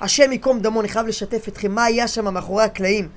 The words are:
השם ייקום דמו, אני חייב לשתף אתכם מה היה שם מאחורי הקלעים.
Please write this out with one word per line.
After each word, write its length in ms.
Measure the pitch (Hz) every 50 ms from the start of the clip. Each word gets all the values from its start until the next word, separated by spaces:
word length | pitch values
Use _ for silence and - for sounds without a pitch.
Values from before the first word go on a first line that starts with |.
השם 320 | 196 196 - 285 277 269
ייקום 280 | 254 - - 262 262 226
דמו, 200 | 196 220 220 220
אני 80 | 214 202
חייב 180 | - 220 226
לשתף 420 | 226 214 - 202 - 233 220 - 202
אתכם 240 | - - 214 196
מה 120 | 196 226 240
היה 240 | 233 233 233 233 226
שם 260 | - 233 208 196 185
מאחורי 300 | 185 - 170 190 214 220
הקלעים. 440 | 208 214 - 190 190 208 214 185 156 -